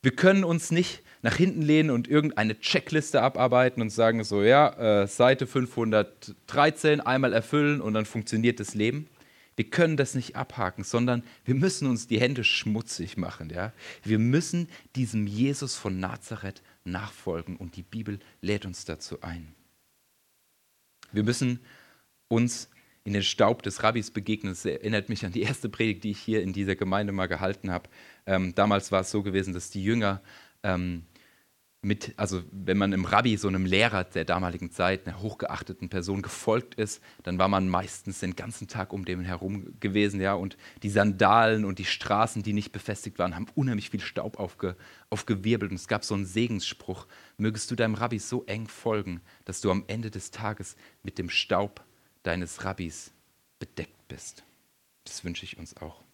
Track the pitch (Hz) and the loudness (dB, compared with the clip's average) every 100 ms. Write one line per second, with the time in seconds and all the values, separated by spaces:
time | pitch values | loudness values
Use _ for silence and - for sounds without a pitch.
0 | 131 - 185 196 180 170 - 165 180 - | 2 6 6 6 4 0 2 2 2 -4
1 | - - 117 113 185 165 151 156 156 120 | -18 -4 -2 4 2 4 4 6 6 2
2 | 123 147 151 - 107 107 - - - 160 | 2 2 2 0 0 0 0 -2 0 -2
3 | - 139 123 - 123 123 127 127 110 110 | 2 2 2 4 4 6 4 2 -4 4
4 | 113 113 107 101 104 135 151 - 113 104 | 4 4 0 4 8 8 8 4 4 4
5 | 98 - 123 131 113 131 123 - 113 107 | 4 4 6 6 2 -2 -2 -2 2 4
6 | 104 - - - - 139 147 156 156 147 | 2 -6 -20 -20 -4 4 4 4 2 2
7 | 120 131 131 95 - 147 147 147 104 107 | 2 4 4 2 2 2 2 2 0 -2
8 | 107 117 101 110 120 120 104 107 107 143 | -2 -6 -2 2 2 2 -4 0 0 0
9 | 151 _ - _ _ - 113 - 165 151 | -8 _ -20 _ _ -6 -2 2 4 4
10 | 135 131 117 - 135 - 92 - 95 117 | 0 -2 -4 -8 -8 -4 -4 -4 -2 0
11 | 123 120 - - - 131 185 185 139 117 | 2 0 -4 -12 -2 2 2 0 0 -2
12 | - 110 123 131 107 - - 107 - - | 0 2 2 2 0 0 0 -2 -4 -8
13 | 82 - 87 - 80 85 104 - - - | -8 -6 -6 -8 -10 -6 -8 -10 -18 -12
14 | 101 110 117 143 165 175 170 - _ 131 | 0 2 4 2 2 -2 -4 -10 _ -4
15 | 123 113 104 104 135 139 135 - 104 92 | -2 -2 -2 0 0 0 -6 -6 -4 -4
16 | 92 - - 110 98 - _ _ 87 90 | -4 -6 -12 -10 -10 -12 _ _ -8 -8
17 | 104 - - 82 85 90 90 - 90 117 | -8 -10 -6 -6 -6 -10 -12 -14 -12 -10
18 | 107 101 - _ 92 101 98 85 - 78 | -8 -10 -12 _ -4 -4 -4 -12 -10 -10
19 | - - 85 85 80 80 _ _ _ _ | -10 -12 -10 -12 -14 -20 _ _ _ _
20 | _ _ _ _ _ _ _ _ _ _ | _ _ _ _ _ _ _ _ _ _
21 | - 104 107 120 127 123 - - - _ | -6 0 0 2 0 -2 -8 -20 -20 _
22 | _ _ _ 113 120 - - _ _ _ | _ _ _ 2 2 -2 -12 _ _ _
23 | - 101 98 - 107 117 104 - 107 117 | -4 -2 0 4 4 4 -4 0 2 2
24 | 104 - 98 107 101 87 - 71 107 107 | -4 -6 -4 -4 -4 -4 -4 -4 -2 -2
25 | 98 107 98 92 98 135 117 - 113 92 | -2 -6 -4 -2 -2 -4 -8 -2 -2 0
26 | 104 101 - 107 92 95 98 95 95 98 | -6 -6 -2 -2 0 -2 -2 -2 0 0
27 | 104 98 92 85 95 - 95 90 - - | 0 -2 -2 -2 -2 -4 -4 -6 -8 -20
28 | - - - 95 92 85 104 101 - 98 | -20 -16 -2 0 2 2 4 4 2 0
29 | 92 107 98 95 95 87 - 101 95 120 | 0 -2 0 0 -2 -6 -8 -4 0 2
30 | 104 98 - - - _ 101 90 90 87 | 2 -2 -8 -20 -20 _ -2 -2 -2 -6
31 | 85 _ _ _ _ _ _ _ 101 104 | -12 _ _ _ _ _ _ _ -2 -2
32 | - - 104 95 87 98 95 101 98 95 | -4 -6 -4 -4 -8 -8 0 2 2 0
33 | 87 104 120 107 101 95 92 95 113 104 | 2 4 4 2 0 0 2 4 4 2
34 | 92 - 82 90 90 87 87 - 90 95 | -2 -4 0 0 -2 -4 -10 0 0 0
35 | - 87 104 98 - - - 92 90 95 | -4 -8 -8 -6 -6 -6 -10 -12 -6 -6
36 | 87 98 95 - - 113 120 - 107 - | -4 -4 -6 -4 0 0 0 -6 -6 -6
37 | - - - 92 95 98 92 90 - - | -16 -14 -6 2 4 4 2 0 -2 -10
38 | - 95 92 92 - - 101 - 95 101 | -10 -6 -6 -6 -10 -12 -12 -10 -8 -8
39 | 90 90 90 87 95 101 90 - 104 98 | -6 -6 -6 -6 -6 -6 -10 -6 0 2
40 | 104 98 95 98 95 - - - 104 101 | 2 2 0 0 -4 -10 -20 -8 0 4
41 | 104 95 101 113 113 110 104 95 95 - | 4 6 6 8 6 4 0 -4 -4 -4
42 | - 104 110 110 101 104 - 98 - 104 | 0 2 2 0 -2 -2 -2 -10 -8 -8
43 | - - 90 87 110 - 131 107 - 101 | -8 -4 -2 -2 -6 -2 -2 -2 -4 -8
44 | - - - - 95 - 95 87 - - | -6 -6 -8 -8 -10 -6 -8 -8 -16 -20
45 | _ 104 - 101 101 117 101 90 - 104 | _ -8 -2 -2 2 0 0 -6 -4 -4
46 | - 101 95 98 120 104 - - - 117 | -2 -4 -2 -2 -2 -2 -6 -10 -10 -12
47 | - - - - 110 110 - 120 113 104 | -12 -20 -20 -4 -2 -2 -6 0 0 0
48 | 117 113 - 123 - 107 110 - 117 107 | -2 -4 -4 -6 -4 -8 -8 -6 -2 -2
49 | 95 87 _ _ - 95 101 95 - 110 | -2 -8 _ _ -12 -2 0 0 0 -8
50 | 113 98 - - 110 104 - - - _ | -6 -10 -12 -6 -6 -6 -12 -16 -20 _
51 | 98 - 87 - - 92 101 - - _ | -12 -8 -4 -4 0 0 0 -6 -20 _
52 | _ _ 90 85 87 - 95 95 85 - | _ _ -4 -4 -4 -8 -8 -6 -8 -10
53 | - _ _ _ _ _ - - 80 _ | -18 _ _ _ _ _ -14 -10 -12 _
54 | _ 65 - - _ _ _ _ _ _ | _ -18 -16 -20 _ _ _ _ _ _
55 | - - 87 85 - - 80 - 80 - | -16 -10 -8 -8 -12 -16 -16 -14 -16 -16
56 | _ | _